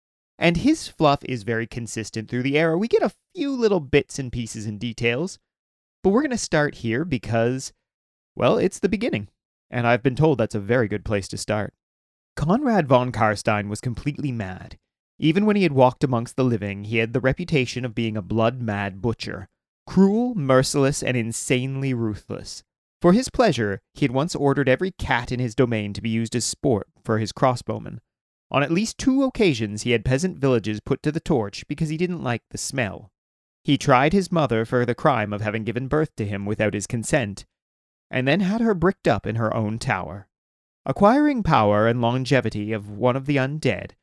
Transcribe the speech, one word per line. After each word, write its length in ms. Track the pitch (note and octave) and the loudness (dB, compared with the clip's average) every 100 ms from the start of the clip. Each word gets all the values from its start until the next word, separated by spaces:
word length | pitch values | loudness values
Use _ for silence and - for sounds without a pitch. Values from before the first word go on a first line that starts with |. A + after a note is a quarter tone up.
| _ _ _ - | _ _ _ -2
and 180 | E3+ E3+ | 0 2
his 300 | B3+ D#4+ - | 2 0 -2
fluff 320 | - D3+ C#3 - | 0 2 2 -2
is 180 | B2 | -6
very 240 | G2 A2+ A#2 | -4 -4 -4
consistent 600 | B2 A2+ A#2 G#2+ A2+ G#2+ | -8 -8 -8 -8 -8 -6
through 140 | B2 | -4
the 160 | C3+ D3 | 0 2
era. 180 | E3 E3 | 2 0
We 120 | A3+ | 2
get 160 | G#4+ | 2
a 80 | B3 - _ F4+ | 0 -4 _ -6
few 160 | C#4 | -6
little 280 | C4 A3+ F#3+ | 0 2 0
bits 380 | C3+ C#3+ - - | 2 0 0 -6
and 140 | B2+ | -8
pieces 340 | B2 A2+ A2+ G#2+ | -8 -8 -8 -8
and 140 | G#2 | -6
details, 580 | A#2+ - A#2+ B2 F3+ - _ _ _ _ _ _ | -8 -2 0 0 -4 -8 _ _ _ _ _ _
but 80 | F#3+ | 2
we're 140 | A3 | 2
gonna 140 | D4+ A#3 | 2 -2
start 380 | - D#3 D3 - | 0 0 0 -2
here 300 | A#2 A#2 F3 | -2 -2 -2
because, 680 | B2+ - A2+ A#2 C3 - - _ _ _ _ _ - | -4 -2 0 2 0 -8 -16 _ _ _ _ _ -2
well, 220 | B2+ - | 0 2
it's 220 | F#3 - | 0 0
the 100 | G3 | -2
beginning, 380 | G#3 A#3+ G#2 G2+ _ _ _ _ | 0 -2 -4 -6 _ _ _ _
and 160 | A#2+ A#2+ | -2 2
I've 160 | A#2+ | 2
been 140 | C3+ B2 | 2 4
told 240 | D#3+ A#2 | 4 4
that's 160 | A2 G#2+ | 0 -2
a 40 | |
very 280 | G2 B2+ G#2 | 0 2 2
good 180 | G#2 - | -2 -2
place 220 | G2+ F2+ | -2 -2
to 100 | - | -8
start. 380 | - G#2+ G2 - _ _ _ _ _ - | -4 -4 -4 -10 _ _ _ _ _ -4
Conrad 520 | D3 A#3+ C#4 G#3 C3+ | 0 2 2 2 4
von 240 | B2+ B2+ | 4 2
Karstein 560 | A2+ A2 G#2 - G#2 G2+ | 0 0 0 0 -2 -2
was 140 | G#2+ | -6
completely 500 | B2+ A2+ D3+ - C#3+ | -6 -6 -6 -4 -4
mad. 480 | A#2 F#2 F#2 - - _ _ _ - | -4 -8 -10 -16 -20 _ _ _ 0
Even 260 | D3+ F3+ G#3+ | 2 4 4
when 120 | G3+ | 4
he 60 | |
had 100 | F3 | 2
walked 300 | C3 B2+ - | 4 4 4
amongst 340 | C#3 A#2+ A#2 - | 0 0 -2 0
the 80 | C3 | 2
living, 400 | A2 G2+ G2 G#2+ | 0 -2 -8 -4
he 120 | A2+ | 0
had 160 | A2+ | 0
the 60 | B2 | 0
reputation 680 | B2+ C#3+ F3 D#3 A#2+ B2+ B2 | 0 0 0 0 0 -2 -6
of 80 | |
being 240 | A2 A2+ G#2+ | -2 -2 -2
a 40 | |
blood-mad 760 | F2 A2 A2+ B2+ A2+ G2+ G2 F#2+ | -2 2 2 0 -4 -4 -4 -4
butcher, 480 | A#2 G#2+ - F#2 F#2 _ _ _ - | -4 -4 -8 -12 -14 _ _ _ 0
cruel, 480 | F3+ G3 A3 B3 | 4 6 4 0
merciless, 720 | A3 C3+ C3 C3+ C#3+ C3+ C#3 | -2 4 4 4 2 0 0
and 120 | - B2 | -2 -2
insanely 800 | A2+ - - B2+ C3+ C3+ C3+ | -2 -4 -2 0 0 -4 -4
ruthless. 680 | A#2+ A2+ G2+ - - - - - _ _ _ | -2 -2 -4 -10 -12 -12 -16 -20 _ _ _
For 140 | F3 | 4
his 160 | G#3+ C4 | 6 4
pleasure, 520 | - A3+ A#2+ G#2 F#2+ - | 2 2 2 -2 -4 -10
he 120 | - C#3 | -2 0
had 60 | |
once 240 | C3 E3+ D3 | 0 -2 0
ordered 340 | C#3+ C3+ C3 | 2 2 2
every 220 | B2+ F#3 | 2 0
cat 400 | - - A#2+ A#2+ | -6 -2 -2 -2
in 80 | B2 | -4
his 140 | B2+ | -2
domain 400 | A2 A#2+ A2 G#2 | 2 2 0 -4
to 80 | G2 | -6
be 80 | A2+ | -2
used 260 | A2+ A2+ A#2+ | -2 -2 -2
as 100 | - | -4
sport 420 | - C#3 G#2 - _ | -2 0 0 -2 _
for 160 | - A2 | -2 0
his 120 | A2 | -2
crossbowmen. 680 | - C3+ A#2+ - A2 G#2 - - _ _ _ _ | 0 0 0 -6 -10 -10 -14 -18 _ _ _ _
On 100 | C#3 | -2
at 100 | C#3+ | 0
least 260 | E3+ A3 - | 0 -2 -2
two 260 | C4 C4+ | 0 2
occasions 600 | C4 - G3 A#2 G#2+ G#2 | 0 2 2 2 -4 -6
he 80 | A#2+ | -4
had 120 | A#2 | -2
peasant 340 | C3 C3+ F#3 D#3 | 0 0 -2 -2
villages 440 | C3+ A#2+ G2+ G#2 | 0 2 0 -6
put 200 | - C3+ | -4 -4
to 80 | D3+ | -2
the 100 | D#3 | -4
torch 440 | - C#3 G2+ - - | -2 -2 -2 -8 -10
because 220 | D3 D#3 | -6 -4
he 80 | D#3+ | -2
didn't 240 | F3+ E3+ | -4 -4
like 220 | B2+ A#2 - | -6 -6 -8
the 80 | - | -12
smell. 520 | - C#3 G#2 F2+ - _ _ _ _ _ | -8 -4 -6 -8 -16 _ _ _ _ _
He 140 | - C#3 | 0 0
tried 340 | C#3+ B2+ D3+ | 4 4 4
his 200 | G3 F3+ | 2 0
mother 340 | E3+ C3 A2+ A#2 | 0 2 0 0
for 200 | B2+ B2 | 0 0
the 100 | A#2 | 0
crime 360 | D#3 A#2+ G#2 | 0 0 -2
of 100 | G#2 | -4
having 220 | A2 A2 | -4 -4
given 240 | G#2+ A2+ C3 | -4 -6 -2
birth 280 | D#3 D#3 - | 0 0 -4
to 80 | G#2 | -6
him 200 | G2+ G2+ | -4 -4
without 280 | A2 G#2 | 0 0
his 140 | G#2+ - | -2 -4
consent, 580 | A#2 G#2+ D3+ G#2 F#2+ - _ _ _ _ _ _ | -6 0 0 -2 -8 -16 _ _ _ _ _ _
and 180 | B2+ C3 | -2 2
then 140 | E3+ | 2
had 180 | F#3 A3+ | 2 2
her 140 | A3+ | 2
bricked 340 | F#3 F3+ - E3 | 2 2 2 0
up 180 | G2+ G#2+ | 0 0
in 100 | A2+ | -2
her 200 | A2 A#2 | -2 0
own 240 | G#2+ A2+ | -2 -4
tower. 480 | C3 F#2+ F2+ G2 - _ _ _ _ _ - | -2 -2 -4 -12 -16 _ _ _ _ _ -6
Acquiring 580 | - G3+ C#4 D4+ B3+ | 2 4 6 4 2
power 440 | D#3+ C3+ G#2 G#2 A2+ | 2 4 4 4 4
and 140 | A#2+ | 2
longevity 720 | A#2 B2+ B2 C3+ A2 G#2+ G#2 | 2 0 2 2 2 -2 -4
of 160 | A2 G2+ | -6 -8
one 260 | G2+ B2 C3 | -2 0 0
of 100 | C3+ | 0
the 120 | C#3+ | 0
undead 540 | C3 D3+ C3+ F#2 - _ | -2 -2 -2 -2 -6 _